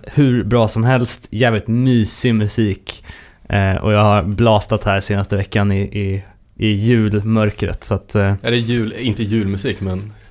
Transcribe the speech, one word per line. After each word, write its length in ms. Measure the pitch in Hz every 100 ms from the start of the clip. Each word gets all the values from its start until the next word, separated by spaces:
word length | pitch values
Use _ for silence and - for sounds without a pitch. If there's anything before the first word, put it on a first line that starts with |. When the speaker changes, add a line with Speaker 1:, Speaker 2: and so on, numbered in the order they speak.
Speaker 1:
hur 400 | - - 139 123
bra 240 | 98 120 110
som 160 | 113
helst, 440 | 113 131 123 - -
jävligt 360 | 107 123 110 -
mysig 680 | 117 131 123 104 - 127 113
musik. 680 | 104 - 110 95 - - - - - - -
Eh, 260 | 101 95 95
och 160 | -
jag 100 | 107
har 200 | 104 104
blastat 600 | 87 101 117 107 - 110
här 160 | - 98
senaste 360 | - 101 95 101
veckan 360 | 95 110 101
i, 100 | 98
i, 420 | 101 104 98 95 95 - _ -
i 140 | 107
julmörkret, 1080 | 101 110 120 107 104 104 110 107 - 95 -
så 100 | - 98
att, 200 | - 107
eh, 180 | 98 98
Speaker 2:
Är 100 | 120
det 60 | 120
jul, 360 | 117 120 110 101
inte 240 | 127 123
julmusik, 580 | 110 113 98 98 123 98
men, 320 | 98 92 104 107 -